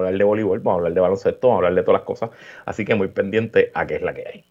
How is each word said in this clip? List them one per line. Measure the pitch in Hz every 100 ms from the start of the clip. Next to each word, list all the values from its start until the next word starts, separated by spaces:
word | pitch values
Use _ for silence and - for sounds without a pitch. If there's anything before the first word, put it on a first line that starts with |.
| 92
hablar | 95
de |
voleibol, | 101 107 104 92
vamos | 98
a | 92
hablar | 85
de | 87
baloncesto, | 92 95 92 - 127
vamos | 101
a | 87
hablar |
de | 90
todas | 92 95
las | -
cosas, | - 113 - - -
así | - 98 104
que |
muy | 113 95
pendiente | - 101 107 113 98 -
a | 82 78
qué | 76
es |
la | 85
que | - -
hay. | - _